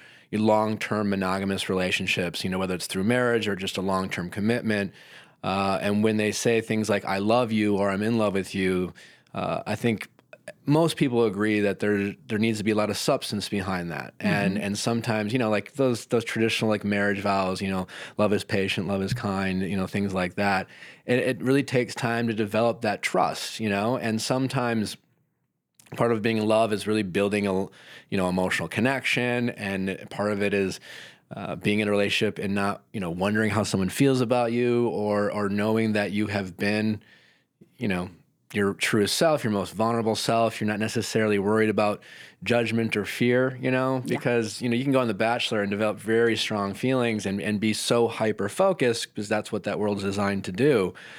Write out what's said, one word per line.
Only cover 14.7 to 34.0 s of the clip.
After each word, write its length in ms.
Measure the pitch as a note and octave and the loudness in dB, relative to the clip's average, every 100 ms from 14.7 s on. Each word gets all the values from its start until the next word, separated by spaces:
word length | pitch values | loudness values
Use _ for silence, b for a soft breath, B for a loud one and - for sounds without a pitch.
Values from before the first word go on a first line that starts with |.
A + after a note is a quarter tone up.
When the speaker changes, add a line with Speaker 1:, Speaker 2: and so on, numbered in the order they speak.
| G2+ | -2
Speaker 1:
sometimes, 540 | B2 A#2 A2+ A2 G#2 | -2 -2 0 -2 0
you 60 | B2+ | 0
know, 120 | A2 | 2
like, 240 | G#2 - | 0 -2
those, 320 | - C3 A2+ - | 0 0 0 0
those 180 | A#2+ | -2
traditional, 460 | - A2+ A2+ - A2 | 0 0 0 2 0
like, 140 | G#2+ | 0
marriage 340 | G2+ G2+ G2+ G2+ | 0 0 0 0
vows, 420 | G2+ G2 F#2 F#2 | 0 0 0 -2
you 80 | G2 | -2
know, 200 | F#2+ F#2 B B - | -2 -4 B B 0
"Love 160 | G#2 | 2
is 120 | G2 | 2
patient, 420 | - G2+ F#2+ - G2 | 0 0 0 -2 -2
love 160 | G2 | -2
is 100 | G2 | -2
kind," 500 | G#2+ G#2 G2 F#2+ F#2 | -2 -2 -2 0 -2
you 140 | F#2 G2 | -2 -2
know, 120 | F#2 | -2
things 260 | G#2 G2 | -2 -2
like 220 | F#2+ F2+ - | -2 -2 0
that. 320 | G2+ F#2+ - B B B - | 0 0 -2 B B B -2
It, 120 | B2 | 0
it 240 | B2+ A2 | 0 0
really 220 | A#2+ C#3 | 2 2
takes 280 | C3+ B2+ A2 | 2 0 0
time 360 | - A#2 A#2 A#2 | -2 -2 0 0
to 60 | |
develop 480 | A2 G#2 G#2+ A#2 A#2+ | -2 0 2 0 0
that 200 | A2 G2 | -2 -2
trust, 560 | - F#3 D2+ - - - | -2 0 0 -2 -8 -4
you 100 | A2 | -2
know, 280 | G2+ A2 B2+ | 0 0 -2
and 260 | A2 A2 | -2 -2
sometimes 760 | - C3 C3 C3+ A#2+ A2+ G2 - _ _ _ _ _ _ _ _ _ - | 0 0 0 0 0 0 -2 -6 _ _ _ _ _ _ _ _ _ 0
part 160 | A#2+ | 2
of 100 | A2+ | 2
being 140 | A2+ A2 | 2 2
in 100 | G#2+ | 4
love 260 | A2 A2+ | 4 4
is 140 | G#2 F#2 | 0 0
really 160 | G#2+ | 0
building 460 | G2 F#2+ G2+ G#2 G2+ | 0 0 2 2 2
a, 140 | F#2+ G2 B B B B | 0 -2 B B B B
you 60 | G2 | -2
know, 120 | F#2 | 0
emotional 400 | F#2 F#2 - E2+ | 0 0 -2 -4
connection. 840 | - B2 C3+ - B2+ B2 B2 A#2+ | 0 0 0 -2 -2 0 0 -2
And 560 | - G2+ G2 F#2+ - - | -4 -6 -4 -4 -6 -8
part 220 | - G#2 | -4 -2
of 100 | G2+ | 0
it 140 | G2+ | 0
is, 240 | G2+ F#2+ - B B B B - | 2 0 -4 B B B B -16
uh, 220 | G2 G2 F2 | -12 -10 -4
being 240 | G#2 G#2 | 0 0
in 80 | G#2 | 2
a 20 | |
relationship 480 | G2+ G2+ - G#2+ - | 2 2 0 -2 -2
and 160 | G2+ | -4
not, 300 | G2+ G2+ - _ | 0 -2 -4 _
you 80 | A2 | -8
know, 100 | F2 | -6
wondering 400 | F2 G2 G#2+ A2 | -2 0 2 2
how 140 | G#2+ | 0
someone 240 | G2+ G2 F#2 | 0 0 0
feels 320 | - | 2